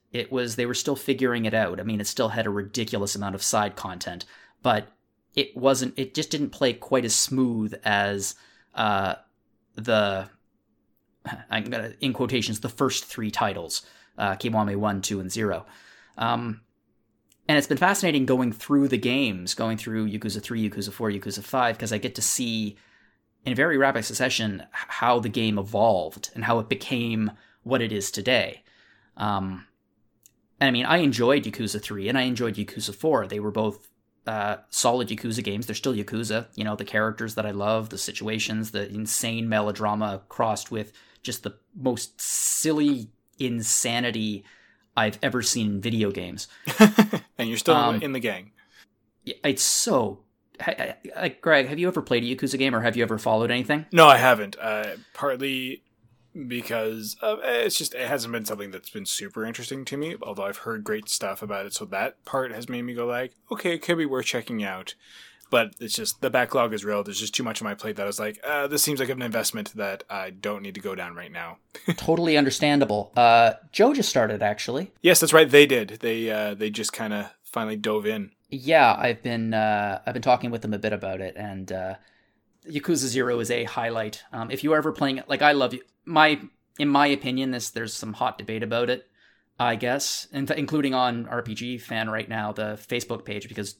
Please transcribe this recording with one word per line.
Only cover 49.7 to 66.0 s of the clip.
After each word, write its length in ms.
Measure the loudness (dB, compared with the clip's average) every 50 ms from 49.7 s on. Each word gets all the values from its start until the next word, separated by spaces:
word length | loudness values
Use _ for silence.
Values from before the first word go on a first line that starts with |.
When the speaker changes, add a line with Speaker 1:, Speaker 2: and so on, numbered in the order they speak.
| 2 2 2 4 4 4 2 0 -4 -8 _ _ _ _ _ _ -14 -6
Speaker 1:
I, 360 | -4 -4 -4 -2 -4 -6 -6 -10 -14 -12 -6
I, 60 | -4
like, 200 | -4 -4 -4 -2
Greg, 260 | 4 6 6 6 6
have 120 | 4 0 0
you 80 | 0
ever 140 | 0 0 -2
played 220 | 0 2 2 2 2
a 120 | 0 -2
Yakuza 220 | -2 -2 -2 0
game 180 | 0 0 2 2
or 60 | 2
have 140 | 2 2 2
you 60 | 2
ever 160 | 2 0 0
followed 320 | 0 2 2 2 2 2 2
anything? 360 | 0 0 0 0 -2 -2 -2 4
Speaker 2:
No, 160 | 8 10 12
I 100 | 12 12
haven't. 400 | 10 10 6 6 6 2 -4 -8 -6
Uh, 380 | -4 -4 -2 -2 -4 -6 -8 -12 -16 _ -8
partly 680 | -4 -2 -2 -2 -2 -2 -4 -2 -4 -4 -6 -8 -10 _ _ _ _ _ _ _ _ _ _ -14 -12 -10
because 680 | -6 -6 -6 -4 -4 -2 -2 -2 -2 -4 -6 -8 -10 -10 -4
of, 180 | -2 -2 -2 -2
eh, 240 | -2 0 0 2 0
it's 140 | 0 0
just, 180 | -2 -4 -4 -6
it 120 | -6 -4
hasn't 240 | -2 -2 -4 -4 -4
been 140 | -6 -6 -6
something 240 | -6 -8 -8 -8 -10
that's 200 | -12 -14 -14 -14
been 160 | -12 -10 -6
super 400 | -6 -6 -6 -8 -8 -8 -8 -8
interesting 400 | -8 -8 -10 -10 -10 -10 -10 -8
to 120 | -8 -8
me, 180 | -6 -6 -8 -8 -10
although 240 | -10 -10 -8 -6 -6
I've 120 | -6 -8
heard 260 | -8 -8 -8 -8 -6 -6
great 260 | -6 -6 -6 -4 -6
stuff 320 | -6 -4 -4 -6 -6 -6
about 240 | -8 -6 -6 -6 -6
it, 80 | -8 -8
so 120 | -10 -8
that 380 | -6 -4 -4 -4 -4 -4 _ _
part 260 | -4 -4 -2 -2 -4
has 180 | -6 -10 -10 -8
made 140 | -8 -8 -8
me 100 | -6 -6
go 120 | -4 -4
like, 280 | -2 -2 -4 -4 -6 -10 _ _ -10
"Okay, 220 | -8 -4 -2 -2 -2
it 80 | -2
could 160 | -2 -2 0
be 80 | 0 0
worth 200 | 0 -2 -2 -2
checking 380 | -2 -4 -4 -6 -6 -6 -6 -4
out." 320 | -6 -8 -8 -12 -14 -16 -16 _ -20 -20 -20 -20 -20 -20 _ _ _
But 240 | 2 2 2 2 -4 -12
it's 140 | -8 -6 -6
just, 260 | -4